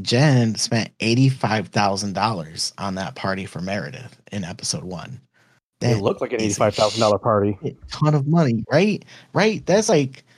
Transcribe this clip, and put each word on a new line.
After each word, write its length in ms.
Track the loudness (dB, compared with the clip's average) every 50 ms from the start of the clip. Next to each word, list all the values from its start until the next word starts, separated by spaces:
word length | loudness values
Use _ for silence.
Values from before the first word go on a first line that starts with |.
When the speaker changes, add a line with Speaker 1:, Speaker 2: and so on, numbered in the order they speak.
Speaker 1:
Jen 540 | -4 0 2 4 4 6 6 4 4 2 0
spent 340 | -2 -4 -2 -2 -2 -4 -4 _ -4
eighty-five 680 | -2 0 4 4 4 4 2 0 -2 -2 -2 -2 -2 -2
thousand 440 | -2 0 2 2 0 -2 -4 -4 -2
dollars 600 | 0 0 0 -2 -4 -8 -10 -8 -8 -8 -8 -8
on 180 | -8 -8 -6 -6
that 200 | -6 -6 -8 -8
party 300 | -6 -6 -4 -4 -4 -6
for 160 | -10 -10 -8
Meredith 560 | -8 -6 -6 -6 -6 -8 -12 -14 -16 -18 -20 _ _ -10
in 120 | -8 -8 -8
episode 400 | -8 -10 -10 -6 -6 -6 -6 -8
one. 360 | -10 -12 -12 -12 -14 -16 -18 _ _ _ _ _ _ _ _ _ _ _ -4
Speaker 2:
It 60 | 0 0 0
Speaker 1:
That 60 | 2
Speaker 2:
looked 200 | 0 0 -2 -2
like 120 | -4 -4 -2
an 60 | 0
Speaker 1:
is 40 | 0
a 20 |
Speaker 2:
eighty-five 300 | 0 0 2 2 2 2
thousand 240 | 2 0 0 2 2
dollar 160 | 2 2 2 2
party. 380 | 2 2 2 2 2 0 -2 -4 -8
Speaker 1:
shit 140 | -10 -10 -12 -16 -12
ton 240 | -4 0 2 2 2
of 120 | 2 2
money, 360 | 2 4 4 4 4 2 -2 -2 0
right? 320 | 2 2 2 2 0 -4 -8 -14 -20 -20 -12 _ 0
Right? 320 | 2 2 2 0 -2 0
That's 240 | 2 2 2 4 4
like, 340 | 2 2 2 0 -4 -12 -20 _ _